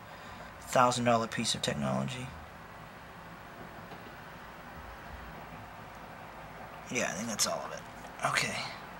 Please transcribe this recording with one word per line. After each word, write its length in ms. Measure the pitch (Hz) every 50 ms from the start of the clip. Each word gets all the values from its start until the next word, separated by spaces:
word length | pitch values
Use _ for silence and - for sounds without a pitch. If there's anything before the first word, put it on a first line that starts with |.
| - - - - - - - - - - - - - -
Thousand 360 | - 131 127 123 120 123 120
dollar 240 | 120 117 117 113 110
piece 260 | - - 117 - -
of 80 | -
technology. 680 | - - - - - - 65 65 - - - - 64 - - - - - - - - - - - - - - - - - - - - - - - - - - - - - - - - - - - - - - - - - - - - - - - - - - - - - - - - - - - - - - - - - - - - - - - - - - - - - - - - - - - - - - - - - - - - -
Yeah, 200 | - 123 95 64
I 40 | 65
think 140 | 87 110 -
that's 200 | 107 - - -
all 140 | 82 73 67
of 80 | - 76
it. 80 | - - - - - - - - - -
Okay. 300 | 73 - - - - - - - - - - - - -